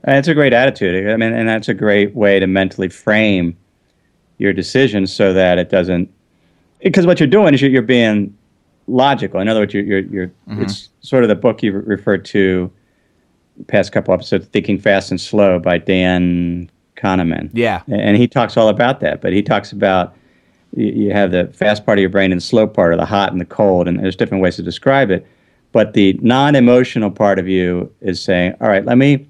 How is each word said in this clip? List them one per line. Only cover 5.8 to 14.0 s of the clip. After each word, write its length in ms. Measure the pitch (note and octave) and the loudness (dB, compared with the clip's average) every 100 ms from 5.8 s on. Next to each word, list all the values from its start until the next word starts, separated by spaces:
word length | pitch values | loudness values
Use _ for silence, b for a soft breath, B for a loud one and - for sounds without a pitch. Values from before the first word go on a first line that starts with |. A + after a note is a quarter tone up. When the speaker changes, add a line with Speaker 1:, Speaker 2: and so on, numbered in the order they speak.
| F2 F2 F#2 _ _ _ _ _ _ _ | 0 -2 -4 _ _ _ _ _ _ _
Speaker 1:
because 220 | F#3+ F#3+ E3+ | 0 2 2
what 120 | F3 | 2
you're 80 | D#3 | 2
doing 260 | G#3 F#3+ | 4 4
is 80 | C#3 | 4
you're, 100 | C#3 | 2
you're 100 | C3 | 2
being 560 | A2+ B2 A2+ G#2 G2 - _ _ _ _ - | 2 2 2 0 -4 -10 _ _ _ _ -4
logical. 520 | B2+ C3+ B2+ G2 F#2+ | 0 2 0 -4 -4
In 80 | G2+ | -2
other 140 | A2 | 0
words, 120 | G2+ | 0
you're, 100 | G2+ | -2
you're, 160 | G2+ G2 | -2 -4
you're, 280 | F#2+ G2+ F2+ _ - | -4 -8 -8 _ -14
Speaker 2:
Mm-hmm. 120 | G#2 | -8
Speaker 1:
it's 260 | G2 G#2 - _ | -8 -8 -14 _
sort 220 | - C3 | -2 0
of 60 | A#2 | 2
the 60 | F#2 | 2
book 280 | B2 A2 | 0 0
you 80 | A2 | -4
re-, 240 | G2 A2 G2 | -4 -4 -4
referred 280 | - G2 G2 | -2 -4 -2
to 460 | G#2 F#2+ F#2 F2+ _ _ _ _ _ _ _ _ _ - | 0 2 0 -4 _ _ _ _ _ _ _ _ _ -2
past 240 | G#2 F#2+ | -2 0
couple 220 | - | -4